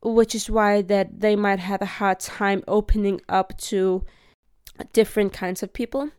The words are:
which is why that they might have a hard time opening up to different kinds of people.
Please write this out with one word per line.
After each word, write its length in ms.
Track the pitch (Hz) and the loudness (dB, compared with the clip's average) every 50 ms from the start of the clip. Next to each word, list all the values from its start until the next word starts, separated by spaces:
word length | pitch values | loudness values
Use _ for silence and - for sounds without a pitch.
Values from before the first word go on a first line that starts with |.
which 320 | - 233 226 226 226 220 - | -4 2 4 4 4 4 0
is 160 | 220 - - | -6 -6 -2
why 320 | 214 220 214 208 202 208 | 0 2 4 4 4 2
that 380 | 196 175 202 196 190 - - - | 2 2 2 2 0 -2 -4 0
they 140 | 202 214 208 | 2 2 2
might 240 | 208 208 202 196 190 | 4 2 2 0 0
have 220 | 175 190 202 190 | -2 -4 -4 -4
a 60 | 202 | -4
hard 340 | 190 - - 208 196 185 185 | -6 -4 0 0 0 0 0
time 420 | - - - - 208 196 196 196 - - | -4 -10 -6 -2 0 0 0 0 0 0
opening 540 | - 214 208 - - 214 202 202 196 - - - | 0 0 2 2 2 2 2 0 -2 -4 -4 -2
up 260 | - 190 185 - - | 0 0 0 -2 -6
to 480 | - - - - 196 185 190 185 185 - - - _ _ _ _ _ _ _ _ _ _ - - - - - | -12 -8 -4 0 0 2 2 0 -2 -4 -8 -12 _ _ _ _ _ _ _ _ _ _ -20 -14 -14 -14 0
different 400 | - 226 214 - - 214 202 196 | 2 2 2 2 2 0 0 0
kinds 300 | - - 196 180 185 - | -2 -4 -6 -6 -6 -6
of 100 | - 190 | -8 -8
people. 380 | - - 240 226 - 269 285 294 - | -6 -8 -6 -4 -4 -6 -6 -6 -10